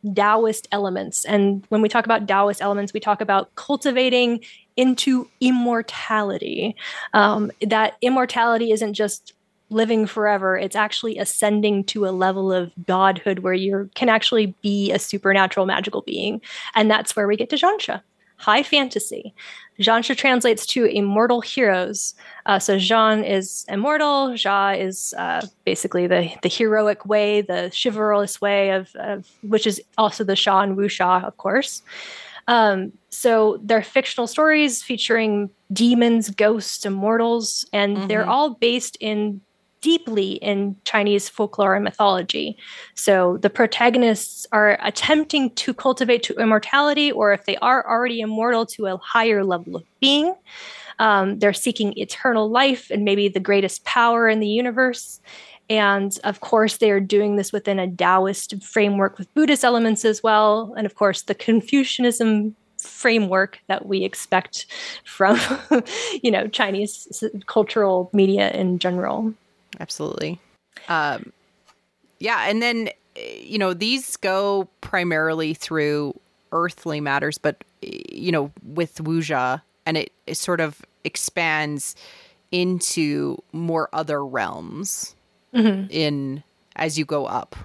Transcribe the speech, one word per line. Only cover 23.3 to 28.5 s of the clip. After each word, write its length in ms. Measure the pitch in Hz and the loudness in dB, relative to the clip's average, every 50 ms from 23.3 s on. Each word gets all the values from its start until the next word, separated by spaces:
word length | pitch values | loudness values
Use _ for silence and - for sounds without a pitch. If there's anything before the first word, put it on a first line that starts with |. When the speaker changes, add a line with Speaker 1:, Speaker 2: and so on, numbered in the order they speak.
| 202 190 190 190 - - - - | -2 -2 -2 -4 -10 -12 -10 -6
Speaker 1:
immortal. 600 | - 196 214 285 302 302 302 294 285 277 269 262 | -4 -2 -2 0 0 0 0 2 2 0 0 -2
Xia 480 | 247 220 - 196 196 202 196 196 196 190 | -2 -2 -2 0 2 2 2 2 0 0
is, 340 | 190 190 190 - - - - - | -2 -4 -6 -6 -8 -8 -8 -6
uh, 260 | 180 175 170 165 202 190 _ _ _ | -4 -4 -4 -4 -6 -8 _ _ _
basically 420 | 185 185 - - 196 - 180 175 | -2 -2 -2 -4 -4 -2 0 2
the, 240 | 175 185 175 175 165 - - | 2 2 2 2 -2 -6 -4
the 60 | - 185 | -4 -4
heroic 560 | - - 233 220 214 214 214 208 208 208 - | 0 0 0 2 4 4 4 2 0 -2 -2
way, 360 | 202 214 214 208 208 208 208 | 0 0 2 2 2 2 0
the 280 | 202 202 180 180 175 180 - | 0 0 -4 -4 -4 -4 -6
chivalrous 640 | - - 247 208 214 214 214 208 208 202 196 - - | -2 -2 -2 -2 0 0 2 2 2 2 -2 -4 -4
way 300 | - 202 | 0 0